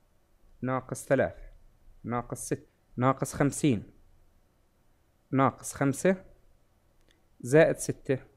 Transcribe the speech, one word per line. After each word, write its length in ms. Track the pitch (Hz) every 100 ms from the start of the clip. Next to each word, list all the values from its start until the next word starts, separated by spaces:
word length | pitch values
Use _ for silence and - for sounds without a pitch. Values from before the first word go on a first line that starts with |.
| _ _ _ _ _ -
ناقص 440 | 127 131 - 127 -
ثلاثة، 360 | 135 90 - - - - _ - -
ناقص 420 | 113 120 117 127 -
ستة، 200 | 139 - _ _ -
ناقص 380 | 127 135 139
خمسين، 480 | - 143 - 151 107 - - - _ _ _ _ _ _ _ _ _ _ _ _
ناقص 440 | 135 131 - -
خمسة، 500 | - 139 131 180 190 - - _ _ _ _ _ _ _ _ _ -
زائد 360 | 120 147 156 151
ستة، 420 | - - - 131 -